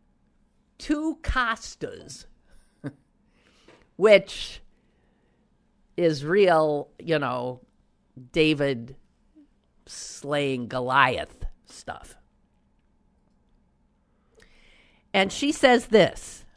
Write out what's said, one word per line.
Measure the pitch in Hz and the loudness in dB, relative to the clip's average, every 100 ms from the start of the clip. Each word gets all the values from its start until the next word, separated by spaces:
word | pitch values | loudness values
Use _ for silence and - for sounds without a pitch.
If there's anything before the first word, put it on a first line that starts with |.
| _ _ _ _ _ _ _ - | _ _ _ _ _ _ _ -12
two | - 302 311 - | -6 -4 -4 -8
Costas, | - 262 240 226 - - 151 - - - - _ _ - _ _ | -6 -4 -4 -6 -10 -14 -14 -14 -18 -20 -20 _ _ -20 _ _
<laughs> | 139 - _ _ _ _ _ _ _ _ _ - | -18 -18 _ _ _ _ _ _ _ _ _ 2
which | 202 202 190 - - - - _ _ _ _ _ _ _ _ _ _ _ _ - | 6 6 4 -12 -14 -16 -20 _ _ _ _ _ _ _ _ _ _ _ _ -2
is | 170 147 | 0 0
real, | 147 196 190 160 156 147 135 - | -2 2 4 4 2 -2 -6 -12
you | 202 156 | -4 -2
know, | 135 123 123 123 _ _ _ _ _ - 123 | -2 -6 -8 -12 _ _ _ _ _ -20 -6
David | 170 156 147 139 123 117 - _ _ _ 311 285 _ _ _ - | 0 2 2 -2 -4 -10 -18 _ _ _ _ _ _ _ _ -20
slaying | - - - 143 147 139 131 117 | -18 -16 -14 -6 -2 -2 -4 -6
Goliath | 127 123 131 131 92 73 - - - | -6 0 4 4 2 -8 -10 -12 -12
stuff. | _ - - 82 - - _ _ _ _ _ _ _ _ _ _ _ _ _ _ _ _ _ _ _ _ _ _ _ _ _ _ _ _ _ | _ -20 -14 -14 -16 -20 _ _ _ _ _ _ _ _ _ _ _ _ _ _ _ _ _ _ _ _ _ _ _ _ _ _ _ _ _
And | 196 190 | 0 0
she | - 285 | -2 -4
says | 302 262 247 - | 2 4 4 4
this, | 220 165 - - - - | 4 4 0 -18 -20 -20